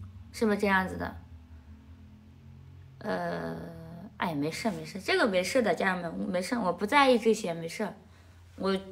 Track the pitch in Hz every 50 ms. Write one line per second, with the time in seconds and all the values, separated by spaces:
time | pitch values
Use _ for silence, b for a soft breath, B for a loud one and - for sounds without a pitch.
0 | - - - - - - - - 233 214 208 196 208 202 190 190 185 185 175 175
1 | 170 - - - - - - - - - - - - - - - - - - -
2 | - - - - - - - - - - - - - - - - - - - -
3 | - 208 185 180 175 170 175 165 165 165 170 165 165 170 - - - - - -
4 | - - - - - 185 160 143 143 156 160 - - 233 190 160 156 156 - 196
5 | 190 - 381 381 330 233 190 180 175 180 - 262 233 196 165 - 208 190 185 180
6 | 175 165 170 190 202 208 185 - 190 - 254 240 214 180 170 - 208 208 285 294
7 | 285 262 254 226 - 226 220 214 - 180 165 165 165 165 - - 220 185 - -
8 | b b b b b b b b b - - - 190 190 190 190 190 -